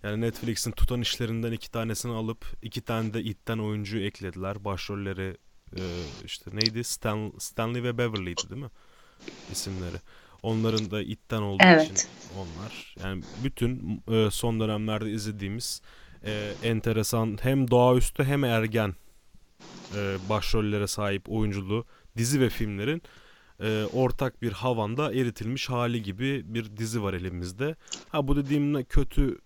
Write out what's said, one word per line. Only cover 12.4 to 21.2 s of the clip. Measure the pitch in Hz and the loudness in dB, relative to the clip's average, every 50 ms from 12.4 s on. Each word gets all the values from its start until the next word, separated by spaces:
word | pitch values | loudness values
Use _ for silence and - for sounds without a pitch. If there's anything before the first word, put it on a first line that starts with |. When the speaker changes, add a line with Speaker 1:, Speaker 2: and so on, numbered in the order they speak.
| 95 85 82 80 101 110 - - - - - - 90 | -8 -8 -8 -10 -10 -10 -10 -12 -14 -16 -12 -8 -6
Speaker 1:
Yani | 95 95 - - - - 113 123 | -6 -6 -6 -8 -10 -8 -4 -4
bütün, | 135 - - - 143 127 127 - 87 107 - - - | -4 0 0 0 0 0 -2 -4 -4 -4 -4 -2 2
e, | 113 110 110 104 | 4 4 4 4
son | - - - 117 113 110 | 2 0 0 0 2 2
dönemlerde | 110 110 107 104 107 110 107 107 110 107 | 2 0 0 0 0 0 0 0 -2 -2
izlediğimiz, | 104 110 101 107 104 104 98 98 101 120 120 - - - - - - - - - - - - | -4 -4 -4 -4 -4 -4 -4 -4 -4 -4 -4 -6 -6 -8 -10 -20 -20 -20 -20 -20 -20 -10 -6
e, | 104 107 104 104 104 101 - - | -6 -4 -4 -4 -4 -6 -2 0
enteresan | 117 113 110 - 117 110 110 107 - - 113 113 113 104 104 | 0 0 2 2 2 2 2 2 2 2 2 0 0 -2 0
hem | - 127 135 139 131 120 | 0 2 4 4 4 6
doğaüstü | 127 123 123 127 127 127 - - - - 139 | 8 8 8 8 8 8 6 4 4 2 2
hem | 135 143 143 139 | 4 4 2 4
ergen, | 123 117 113 110 110 110 113 107 101 92 - - - - - _ - - - - _ _ _ - - - - - - 98 | 4 4 4 2 2 2 2 2 2 -2 -6 -14 -20 -20 -20 _ -20 -20 -20 -20 _ _ _ -20 -18 -18 -18 -14 -8 -4
e, | 104 101 98 95 92 92 98 | -2 0 0 -2 -2 0 0
başrollere | 110 104 - - - 113 107 104 104 104 104 | 0 2 4 4 4 4 4 2 2 0 0
sahip | 98 - - 104 101 98 95 | 0 0 -2 0 0 0 -2